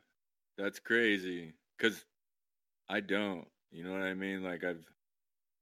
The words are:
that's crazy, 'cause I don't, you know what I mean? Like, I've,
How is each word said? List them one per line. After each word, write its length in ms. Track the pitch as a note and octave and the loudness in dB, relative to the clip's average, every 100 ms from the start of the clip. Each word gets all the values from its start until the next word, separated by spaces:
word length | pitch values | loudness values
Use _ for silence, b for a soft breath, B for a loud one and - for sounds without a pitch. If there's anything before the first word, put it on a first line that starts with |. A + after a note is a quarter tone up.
| _ _ _ _ _ - | _ _ _ _ _ -4
that's 220 | G2+ - | -4 -2
crazy, 720 | - A#2 A2+ G2+ F#2 F2 E2 D#2+ _ - | 2 4 6 4 2 -4 -8 -14 _ 0
'cause 280 | A2+ F#2+ - _ _ _ _ _ _ _ - | 2 2 -6 _ _ _ _ _ _ _ -4
I 120 | G2+ | -2
don't, 500 | G2 G2 G#2 F2 - _ _ | 0 0 0 -4 -8 _ _
you 140 | E2 | -10
know 80 | F2+ | -6
what 100 | F#2+ | -2
I 120 | F#2+ | -2
mean? 280 | F#2 G2 F#2+ | -2 -2 -4
Like, 200 | F#2 F2 | -4 -2
I've, 220 | F2+ E2+ D#2+ _ _ _ _ _ _ _ | -2 -4 -8 _ _ _ _ _ _ _